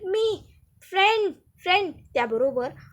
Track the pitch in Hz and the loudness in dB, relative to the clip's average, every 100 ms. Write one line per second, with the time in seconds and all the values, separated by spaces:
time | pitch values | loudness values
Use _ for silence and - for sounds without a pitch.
0 | 392 403 440 415 - _ _ _ - 381 | -2 0 0 -2 -8 _ _ _ -6 2
1 | 392 440 403 277 _ _ 359 370 381 - | 2 2 0 -4 _ _ 0 0 0 -8
2 | - 262 240 226 269 247 247 - - | -6 -4 -2 0 0 -2 -6 -10 -20